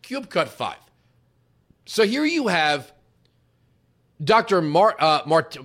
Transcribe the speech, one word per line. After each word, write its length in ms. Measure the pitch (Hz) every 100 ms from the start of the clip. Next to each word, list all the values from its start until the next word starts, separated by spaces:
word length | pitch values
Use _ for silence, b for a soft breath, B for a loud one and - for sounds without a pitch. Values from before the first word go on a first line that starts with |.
Cube 260 | - 277 214
Cut 200 | 180 139
five. 300 | - 104 - _ _ _ _ _ _ _ _ _ _
So 200 | - -
here 200 | 208 262
you 220 | 302 330 240
have 460 | 170 151 147 120 _ _ _ _ _ _ _ _ _ _ _ _ _
Doctor 400 | 151 220 220 190
Mar-, 320 | 156 156 208 -
uh, 220 | 156 147 147
Mart-, 300 | 160 - 143